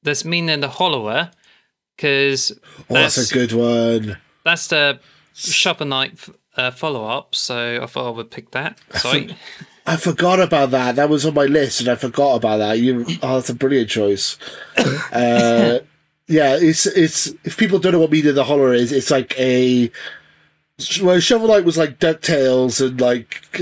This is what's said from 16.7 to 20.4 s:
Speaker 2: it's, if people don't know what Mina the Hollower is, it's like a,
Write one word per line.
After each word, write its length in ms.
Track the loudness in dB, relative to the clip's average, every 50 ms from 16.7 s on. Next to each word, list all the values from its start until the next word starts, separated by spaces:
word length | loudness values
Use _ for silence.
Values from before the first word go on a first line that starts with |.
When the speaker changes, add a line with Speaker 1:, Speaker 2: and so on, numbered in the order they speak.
| 2 2 0
Speaker 2:
it's, 400 | 0 2 2 2 2 2 -2 -4 -4 -8 -10 _
if 140 | -10 -2 -2
people 200 | 0 2 2 2
don't 140 | 2 2 2
know 60 | 4
what 120 | 2 4
Mina 220 | 2 2 4 4 2
the 120 | 2 2
Hollower 280 | 2 2 2 4 4 4
is, 180 | 2 2 2 0
it's 180 | -2 0 2
like 280 | 0 0 0 -2 -4 -2
a, 520 | 0 2 2 2 2 2 4 2 2 0 -2 -10 -16 -16 -18 -18 _ _ _ _